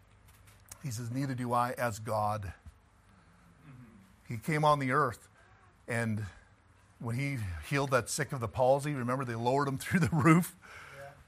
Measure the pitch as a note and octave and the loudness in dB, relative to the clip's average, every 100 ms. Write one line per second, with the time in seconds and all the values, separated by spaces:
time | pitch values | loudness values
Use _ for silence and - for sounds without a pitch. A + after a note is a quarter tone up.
0 | _ - - - - - - - C#3+ A2+ | _ -20 -20 -20 -20 -20 -20 -14 -10 -8
1 | A#2+ B2+ C#3 B2 B2 A#2+ B2 - A#2+ G#2+ | -6 -4 -4 -4 0 0 0 0 -2 -4
2 | A2+ G#2+ G#2 G#2+ F#2+ - - - _ _ | -4 -2 0 -2 -6 -12 -18 -20 _ _
3 | _ - - - - - D3 C3+ A#2 - | _ -20 -20 -20 -20 -20 -20 -20 -20 -20
4 | - - - A#2 - D3+ D3+ D3 C3 C#3 | -20 -20 -12 -8 -2 2 4 4 4 2
5 | C3+ G#2+ - - - - - _ - A#2 | 2 -2 -12 -20 -20 -20 -20 _ -6 -2
6 | A2+ G#2+ G2+ - - _ _ _ _ _ | -2 -4 -6 -12 -20 _ _ _ _ _
7 | A#2+ A#2+ C#3+ C3+ G2 E2 - C#3+ C#3 C3 | -8 -4 -4 -4 -6 -8 -4 -2 2 2
8 | A2 - C#3 C#3 A2+ B2+ B2+ C#3 C#3+ C#3+ | 0 -4 -4 -4 -4 2 4 4 0 -4
9 | A#2+ C3 B2+ A2+ A#2+ C3+ C#3+ C3+ - F#3+ | -2 -2 -4 -2 0 2 2 -2 -2 0
10 | E3 E3 D#3+ D#3+ F3 - - - - - | 2 4 8 8 6 -6 -20 -20 -20 -18
11 | - - | -18 -20